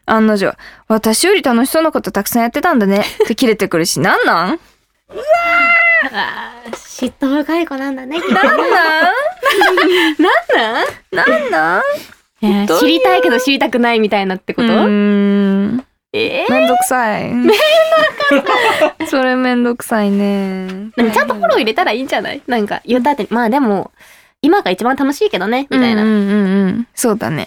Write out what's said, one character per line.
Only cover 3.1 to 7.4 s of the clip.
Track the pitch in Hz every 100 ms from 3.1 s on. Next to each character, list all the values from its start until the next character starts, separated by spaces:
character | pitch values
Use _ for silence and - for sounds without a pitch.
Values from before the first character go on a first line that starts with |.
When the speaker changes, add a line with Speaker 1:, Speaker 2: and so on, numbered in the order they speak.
| -
Speaker 1:
っ | 427
て | 226
切 | 240
れ | 214
て | 190
く | 165
る | 175
し、 | -
な | 185 370
ん | 370
な | 180 180
ん？ | 330 - _ _ _ _
Speaker 2:
う | 392
わ | 571 679 679 679 679 679 679 640
ー。 | 571
あ | - - - 226 240 240
ー、 |
嫉 | - - - 247 -
妬 | 269 294